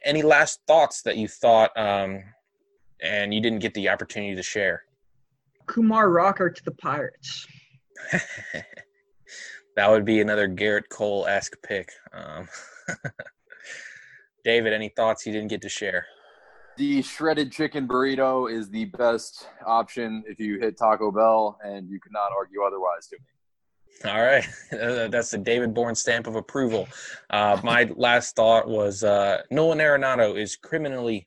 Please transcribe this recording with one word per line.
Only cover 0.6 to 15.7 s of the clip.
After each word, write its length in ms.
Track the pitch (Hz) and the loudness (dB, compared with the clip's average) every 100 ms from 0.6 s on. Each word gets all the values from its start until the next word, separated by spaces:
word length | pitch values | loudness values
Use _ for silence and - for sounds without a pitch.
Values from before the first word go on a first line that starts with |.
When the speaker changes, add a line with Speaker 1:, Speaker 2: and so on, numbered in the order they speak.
| - | 4
Speaker 1:
thoughts 340 | 156 143 - | 6 4 0
that 140 | - 98 | -4 -2
you 100 | 107 | -4
thought, 500 | - 123 113 110 - | 0 6 6 6 2
um, 460 | 107 101 98 95 95 _ _ _ _ _ _ _ | 0 0 -2 -6 -14 _ _ _ _ _ _ _
and 320 | 82 104 101 | -4 -4 -2
you 60 | 107 | 0
didn't 180 | 117 110 | 0 0
get 160 | 110 | -4
the 140 | 107 98 | -2 -2
opportunity 480 | 98 - 107 101 92 | -2 -4 -8 -8 -8
to 60 | |
share? 400 | 92 104 95 85 - _ _ _ _ _ _ _ - | -6 -2 -2 -2 -8 _ _ _ _ _ _ _ -6
Speaker 2:
Kumar 440 | - 220 220 208 | 0 2 4 4
Rocker 380 | 170 190 196 180 | 4 2 2 -2
to 160 | 170 | -2
the 60 | - | -10
Pirates. 720 | 131 156 147 123 - - - - - _ _ _ - - | -8 -6 -4 -6 -10 -14 -14 -16 -20 _ _ _ -18 -6
Speaker 1:
<laughs> 40 | 180 - - - - - - - _ _ _ _ - - - _ - | -4 -4 -12 -12 -12 -14 -20 -20 _ _ _ _ -20 -18 -20 _ 2
That 120 | 101 | 6
would 140 | 110 | 6
be 160 | 104 110 | 4 2
another 280 | 104 107 101 | 2 2 0
Garrett 400 | 92 104 104 - | 0 0 0 -4
Cole-esque 680 | - 104 101 92 98 - - | -4 -2 -2 0 -2 -4 -10
pick. 280 | - 98 90 - - | -8 -8 -8 -16 -20
Um, 340 | 90 76 78 92 - - - - | -18 -16 -14 -16 -18 -20 -18 -14
<laughs> 1600 | 165 135 - - _ _ - - - - - - - _ _ | -12 -12 -14 -20 _ _ -20 -18 -18 -18 -20 -20 -20 _ _
David, 280 | 117 117 113 | 0 2 2
any 180 | 107 107 | 0 -4
thoughts 340 | - 113 110 | -2 0 -2
you 80 | - | -4
didn't 160 | 107 107 | -6 -6
get 140 | 104 | -8
to 60 | |
share? 380 | 101 | -8